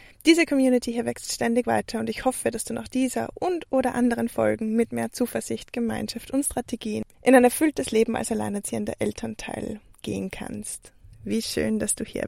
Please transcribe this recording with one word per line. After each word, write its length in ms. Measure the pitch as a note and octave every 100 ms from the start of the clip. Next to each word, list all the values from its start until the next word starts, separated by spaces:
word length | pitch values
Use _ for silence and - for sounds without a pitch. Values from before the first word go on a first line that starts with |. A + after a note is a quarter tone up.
| - -
Diese 220 | - E4 D#4+
Community 440 | C#4 C4 B3 A#3+
hier 140 | A#3
wächst 280 | A#3 A#3+ -
ständig 340 | - A#3 A#3 A#3
weiter 320 | A3+ - A3+
und 100 | A3+
ich 160 | A3
hoffe, 260 | B3+ B3+ A#3
dass 140 | A#3
du 80 | -
nach 160 | A#3 A3+
dieser 400 | B3+ C4 - -
und 320 | - F4 F4 -
oder 260 | C4 B3+
anderen 360 | - A#3+ A#3 A#3
Folgen 440 | - A3 G#3+ A3
mit 160 | A3 A#3
mehr 220 | A#3 A#3
Zuversicht, 580 | - A#3+ A3+ - A3+ -
Gemeinschaft 560 | - A#3 A3 G#3+ A3+ -
und 160 | C4+ C#4+
Strategien 560 | - - A#3 A3+ G#3+ A3 -
in 140 | -
ein 100 | C4
erfülltes 460 | B3 - D#4 C#4+ C4+
Leben 260 | A3 A3+ A3+
als 160 | A3+
alleinerziehender 600 | G#3+ - G3+ - A2+ G#2+ -
Elternteil 800 | G#2 - A3+ A3 - - - G#3+ - -
gehen 300 | - G3 F#3+
kannst. 640 | - G#3 G#3 G#3+ - - - - -
Wie 180 | - A3
schön, 360 | - - A3 A3
dass 160 | G#3+
du 100 | -
hier 220 | A3 -